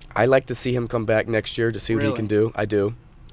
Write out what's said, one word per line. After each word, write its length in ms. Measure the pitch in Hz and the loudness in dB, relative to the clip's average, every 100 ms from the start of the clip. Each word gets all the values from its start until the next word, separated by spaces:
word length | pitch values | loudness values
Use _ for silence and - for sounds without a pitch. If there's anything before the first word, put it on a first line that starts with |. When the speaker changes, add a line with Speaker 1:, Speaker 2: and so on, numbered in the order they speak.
| - 101 | -8 0
Speaker 1:
I 100 | 120 | 4
like 220 | 135 131 | 4 2
to 80 | 120 | -4
see 180 | 127 | -2
him 140 | 123 117 | -2 -2
come 160 | 120 | -2
back 240 | 110 110 107 | 0 0 2
next 300 | 110 - - | -2 -2 -2
year 120 | 117 | -2
to 80 | 107 | -2
see 140 | - | -2
what 80 | 113 | 0
he 60 | 143 | 0
Speaker 2:
Really? 100 | 120 | -2
Speaker 1:
can 80 | 107 | 0
do. 260 | 104 113 104 | 2 2 0
I 100 | 104 | -2
do. 300 | 104 101 117 - - - | 0 0 -2 -12 -20 -8